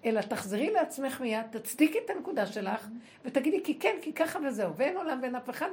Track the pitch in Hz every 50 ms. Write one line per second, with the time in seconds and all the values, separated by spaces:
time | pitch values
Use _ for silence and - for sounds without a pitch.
0 | - 233 220 214 190 - - 214 - 196 190 208 269 381 440 392 320 320 - -
1 | 277 269 262 - 262 240 214 220 226 220 - 220 - - - - 302 311 - 440
2 | - - - - - - 311 262 202 190 - 220 196 190 208 226 - 214 226 240
3 | - - - - - 254 254 277 262 302 381 392 - - 302 - - 392 427 349
4 | - 311 311 - 320 320 - 370 302 277 247 208 208 175 151 160 254 285 359 370
5 | 349 311 311 254 247 254 247 254 247 254 240 - 302 381